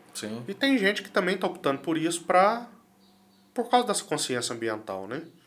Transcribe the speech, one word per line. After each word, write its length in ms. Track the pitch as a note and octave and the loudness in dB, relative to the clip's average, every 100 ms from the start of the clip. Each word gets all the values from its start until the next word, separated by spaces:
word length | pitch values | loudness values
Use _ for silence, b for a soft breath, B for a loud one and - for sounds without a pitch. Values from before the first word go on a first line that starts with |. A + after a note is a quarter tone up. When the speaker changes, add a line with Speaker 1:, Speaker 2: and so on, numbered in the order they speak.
| - | -18
Speaker 1:
Sim. 300 | - G#2+ A2+ B2+ | -10 -8 -8 -10
Speaker 2:
E 60 | |
tem 240 | G3 C#4 C4 | -2 2 4
gente 240 | G3 G3+ | 2 0
que 80 | G3 | -2
também 280 | G#3+ F3+ F#3+ | 0 0 0
tá 100 | F#3+ | -2
optando 320 | - C#3+ C#3 | -2 -2 -2
por 180 | - D#3+ | -2 -2
isso 260 | D#3+ E3+ | -2 -2
pra, 440 | - F3+ G3+ A#3 A#3+ - _ _ _ _ _ _ _ | 2 6 6 4 -6 -18 _ _ _ _ _ _ _
por 160 | - A#3 | -6 4
causa 180 | B3 A#3+ | 4 4
dessa 160 | G3 | 0
consciência 500 | - D3+ - B2 - | -2 -2 0 -2 -4
ambiental, 540 | A#2 A2+ G#2+ G#2+ F#2+ G2 | -4 -4 -4 -6 -8 -6
né? 140 | C3+ E3 - | -8 -10 -18